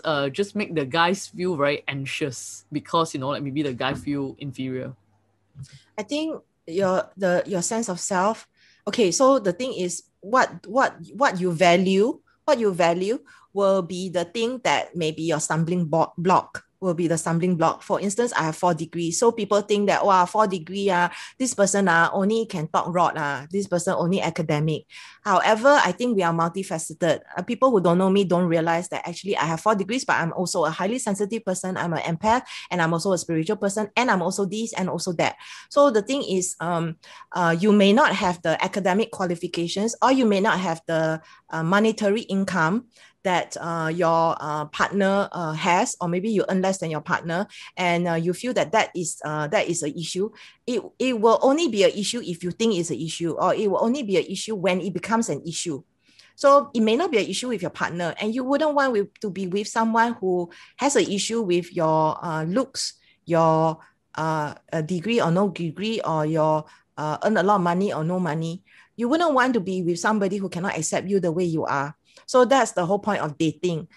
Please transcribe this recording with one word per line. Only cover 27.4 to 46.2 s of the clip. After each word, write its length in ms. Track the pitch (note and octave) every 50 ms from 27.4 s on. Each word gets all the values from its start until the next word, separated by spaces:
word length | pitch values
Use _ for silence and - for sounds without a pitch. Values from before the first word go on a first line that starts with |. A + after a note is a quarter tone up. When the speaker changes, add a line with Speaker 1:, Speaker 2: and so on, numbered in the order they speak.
| F#3
Speaker 2:
people 280 | - A#3+ - B3+ C4+
who 100 | A#3+ G3
don't 160 | E3+ F3+ E3+
know 120 | F3+ F#3+ F#3+
me 140 | F#3+ G3+ G3+
don't 240 | E3+ F3 E3+ F#3
realize 400 | F3 E3 E3+ E3 E3+ E3 E3+ F3+
that 180 | - D#3 C3 -
actually 300 | E3+ E3+ - - F#3+ G3+
I 80 | - C#3
have 160 | D#3+ E3 D#3+
four 160 | - G#3+ A3+
degrees, 300 | G3 G3 F#3+ A#3 C4 C4+
but 100 | - D3+
I'm 160 | A#2+ D#3+ E3
also 320 | - - F#3 E3+ - F#3 D#3
a 80 | D3+
highly 260 | D#3 - F3+ G3 A#3
sensitive 460 | B3+ - G#3+ G3 G3 G#3 G3+ A3+ A3+ -
person. 320 | - F#3 - - F#3 F#3
I'm 160 | - C#3+ F3
an 160 | E3 C#3+ -
empath, 360 | - E3 D#3+ - A3 A#3 B3+ B3 - - - - -
and 100 | F3 F3+
I'm 120 | E3 D#3+ E3+
also 180 | E3 - G3+
a 60 | F#3
spiritual 400 | E3 - - E3+ D#3+ D#3+ D#3+ G#3+
person, 340 | G3+ G#3+ G3 G3 G#3+ G#3+ G3+ -
and 120 | A3 B3 B3+
I'm 120 | G#3 F3+
also 240 | E3 F3+ F#3+ - G3+
this 260 | F#3 G3+ G#3+ A3+ A3
and 180 | - - F#3+ F3
also 220 | C3+ E3+ - F#3+ F3 D#3+
that. 160 | D#3 A#2 - - - - - - -
So 240 | - - C#4+ C#4+ C#4+
the 100 | A3+ G#3+
thing 220 | G3+ - C4+ C#4+ B3+
is, 320 | - F#3 F#3 F3+ - - -
um, 340 | D#3+ E3+ F3 E3 E3 E3 D#3+ _ _ - - - - - -
uh, 200 | F3 F3 E3 E3 E3+
you 140 | F3+ G#3+ G#3
may 180 | G#3 G3 G3
not 240 | G3+ B3 D4+ C4+ F#3
have 260 | G3 G#3 F3+ F3 - -
the 120 | E3 D#3+ - -
academic 480 | F#3 - G#3 F#3 G3 F3+ G3+ A3+ -
qualifications, 800 | - - G3 F3 F3 E3+ - F3 - E3+ E3+ E3+ - G3 G#3 A3+ A#3 -
or 120 | - B3 C4+
you 120 | C4 B3+
may 140 | G#3+ G3+ F#3+
not 180 | F#3+ A3 D#3+
have 220 | F3+ F#3 F3 E3 D#3+ _
the, 320 | - E3 D#3+ D#3+ D#3+ D#3+ D#3+ - - - - _ -
uh, 140 | - D#3+ D#3+
monetary 580 | E3 F#3+ G3+ G#3+ G#3+ A3 A3 G#3+ G3+ G3+ A#3
income 680 | - - F#3+ G3 G3 F#3+ F3+ F3+ D#3+ D#3+ F#3+ A#3+ - _ _ - - - _ _ -
that, 320 | F#3+ F3+ E3 - - - -
uh, 300 | - E3+ E3 E3 D#3+ D#3+ E3
your, 420 | E3+ F3 E3 E3 E3 E3 E3 - -
uh, 260 | - D3+ D3 D3+ D3+
partner, 640 | D3+ - - G3+ - E3+ G3+ G3 F#3+ G3 G3+ G3 -
uh, 220 | - F3+ F3 D#3 D#3
has, 420 | D#3 D#3 G3 E3+ F#3 A#3 B3 - -
or 60 | F3+
maybe 200 | E3+ E3+ F#3